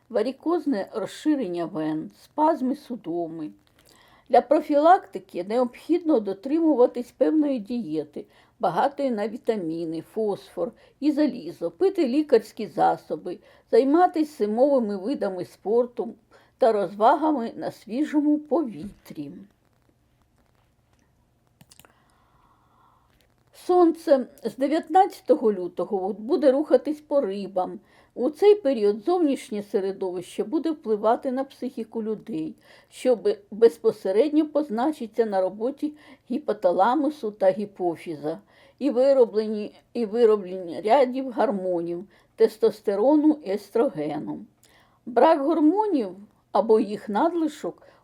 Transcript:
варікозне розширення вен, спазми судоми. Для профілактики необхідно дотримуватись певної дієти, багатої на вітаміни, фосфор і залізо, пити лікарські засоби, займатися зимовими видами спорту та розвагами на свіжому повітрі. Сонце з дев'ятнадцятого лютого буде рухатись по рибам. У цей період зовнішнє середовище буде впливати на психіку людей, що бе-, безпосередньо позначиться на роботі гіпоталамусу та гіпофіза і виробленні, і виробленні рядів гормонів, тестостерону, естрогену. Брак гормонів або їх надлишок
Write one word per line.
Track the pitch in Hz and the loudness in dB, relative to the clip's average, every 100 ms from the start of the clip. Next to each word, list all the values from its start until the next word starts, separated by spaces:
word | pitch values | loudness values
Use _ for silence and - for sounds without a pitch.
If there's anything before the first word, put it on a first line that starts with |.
| _ | _
варікозне | 208 226 262 311 349 294 214 - | -2 -2 -4 -2 -2 -2 -4 -4
розширення | - 190 - 311 285 190 175 165 | -8 -8 -6 -2 -2 -2 -6 -6
вен, | 175 156 156 170 - | -4 -4 -4 -8 -14
спазми | - - 311 311 254 285 | -12 0 2 2 -2 -6
судоми. | - 240 - 170 170 165 151 - _ _ _ _ _ _ - | -8 -12 -8 -6 -6 -8 -14 -16 _ _ _ _ _ _ 2
Для | 233 | 2
профілактики | - 311 311 285 311 392 - 190 - - | 4 2 2 4 6 4 2 -14 -10 -10
необхідно | 185 233 247 - - 349 330 269 | -4 -2 -2 -4 -2 -2 2 0
дотримуватись | 202 196 269 320 320 247 247 247 247 | 0 -6 -4 0 2 4 2 0 -12
певної | - 302 311 294 262 | -2 2 2 0 -2
дієти, | 196 247 160 156 147 - - _ _ _ | -6 -8 -6 -6 -6 -12 -16 _ _ _
багатої | 185 165 285 285 277 | -2 0 -2 -2 -4
на | 220 214 | -2 -4
вітаміни, | 226 - 220 165 165 170 160 | -4 -4 -4 -4 -6 -6 -8
фосфор | 160 - 214 185 - - 170 - _ _ | -8 -4 -4 -4 -10 -8 -8 -8 _ _
і | 285 | -2
залізо, | 269 302 - - 151 170 | 0 0 -2 -12 -8 -10
пити | - 381 392 311 | -2 0 2 0
лікарські | 269 302 226 - - 202 | 0 2 2 2 -8 -8
засоби, | - 165 165 - 156 - - - _ _ | 0 0 0 -6 -12 -10 -14 -16 _ _
займатися | 226 269 311 359 339 302 - | 2 4 4 4 2 -4 -2
зимовими | 208 220 285 277 214 202 | -2 2 4 4 0 -4
видами | 196 285 196 185 170 | -6 -4 -4 -6 -10
спорту | - 185 233 247 - 226 - _ _ _ _ | -10 -2 0 0 -4 -8 -10 _ _ _ _
та | 226 | 2
розвагами | 214 180 202 220 311 311 285 226 - | 2 -2 2 2 4 2 -2 -4 -8
на | - | -10
свіжому | - - 233 302 302 294 294 | -10 -8 -6 -2 0 0 0
повітрі. | 294 339 269 156 202 - - 160 143 180 202 _ _ _ _ _ _ _ _ _ _ _ _ _ _ _ _ _ _ _ _ _ _ _ _ _ _ _ _ _ _ _ _ _ _ _ _ _ _ _ _ | 0 -2 -2 -8 -14 -18 -18 -16 -14 -16 -20 _ _ _ _ _ _ _ _ _ _ _ _ _ _ _ _ _ _ _ _ _ _ _ _ _ _ _ _ _ _ _ _ _ _ _ _ _ _ _ _
Сонце | - - 359 339 311 - 269 226 - | -12 0 4 4 2 2 2 2 -10
з | 220 - | -12 -4
дев'ятнадцятого | 269 330 330 349 381 - - 302 220 | -2 -2 2 4 4 0 0 2 2
лютого | 196 175 - 175 196 185 | -2 -4 -6 -4 -4 -4
буде | 208 220 339 277 | -6 -4 2 4
рухатись | 269 311 262 285 302 | 2 2 0 0 -8
по | - 285 | -4 -2
рибам. | 214 196 185 196 180 175 - _ _ - | -2 -4 -6 -6 -6 -8 -20 _ _ -6
У | 247 | -6
цей | 311 403 415 | 2 4 6
період | 269 247 202 220 | 2 0 0 0
зовнішнє | 320 370 302 262 - 208 | 0 0 0 -2 -6 -10
середовище | 202 214 190 190 185 180 175 - | -6 -4 -4 -4 -6 -6 -8 -8
буде | 208 311 320 | -6 -4 -4
впливати | 311 214 214 214 233 277 | -6 -4 -2 0 0 -2
на | 254 | -6
психіку | 277 - 247 240 220 233 | -8 -10 -12 -10 -10 -8
людей, | 220 214 - 160 156 - _ - _ | -8 -8 -8 -8 -10 -12 _ -20 _
що | - 254 233 | -4 0 0
бе-, | 196 - _ | 0 -4 _
безпосередньо | 208 226 226 220 214 196 196 294 302 302 | 4 4 4 0 -2 0 2 2 2 0
позначиться | 294 294 214 269 302 226 - 220 | -2 -2 -2 -2 -2 -6 -2 0
на | 196 | 0
роботі | 185 196 233 285 294 302 - - - | -2 -2 -6 -4 -8 -10 -20 -20 -10
гіпоталамусу | 240 - 208 - 175 202 269 277 - 220 | -6 -4 -2 0 2 2 2 -2 -4 -8
та | 208 190 | 0 0
гіпофіза | 190 202 - 175 156 - 147 151 170 - _ _ _ | 0 -4 -6 -6 -4 -10 -8 -8 -8 -12 _ _ _
і | 277 | -2
виробленні, | 226 269 269 226 202 220 214 208 - _ | 2 4 4 4 2 -4 -6 -8 -14 _
і | 240 214 | -6 -4
виробленні | 220 233 208 180 185 175 156 | 2 4 4 0 -10 -10 -8
рядів | 202 269 254 254 262 | 2 4 4 -2 -6
гормонів, | 226 220 202 185 175 170 170 202 _ _ - | -2 -2 -2 -2 -4 -4 -8 -12 _ _ 0
тестостерону, | 147 - 226 220 - 196 247 302 302 - 196 | 0 2 -2 0 -4 0 4 4 4 2 -2
естрогену. | 202 - 226 269 156 147 147 - 156 208 _ _ _ _ _ - | -8 -4 -2 -2 -2 -6 -6 -8 -12 -16 _ _ _ _ _ -4
Брак | 247 320 330 | 2 4 4
гормонів | 277 330 302 381 427 302 196 185 208 _ _ | 2 2 4 2 0 -2 -4 -10 -20 _ _
або | 214 220 220 | -2 4 2
їх | 208 208 - | 2 -6 -4
надлишок | 208 320 339 311 - 175 - - _ | 0 0 0 -4 -4 -10 -12 -18 _